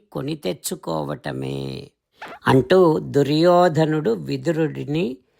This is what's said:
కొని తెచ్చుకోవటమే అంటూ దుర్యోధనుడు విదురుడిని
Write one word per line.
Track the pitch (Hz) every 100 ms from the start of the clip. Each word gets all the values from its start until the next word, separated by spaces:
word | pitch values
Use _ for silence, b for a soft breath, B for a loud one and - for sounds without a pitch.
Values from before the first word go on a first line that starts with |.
| _
కొని | 147 139 156
తెచ్చుకోవటమే | 185 175 - - - 80 73 73 73 65 67 69 67 65 - _ _ B B B -
అంటూ | 127 127 190 175 156
దుర్యోధనుడు | 139 131 139 151 175 175 180 156 156 156 165
విదురుడిని | 220 139 139 143 160 156 139 131 151 214 262 _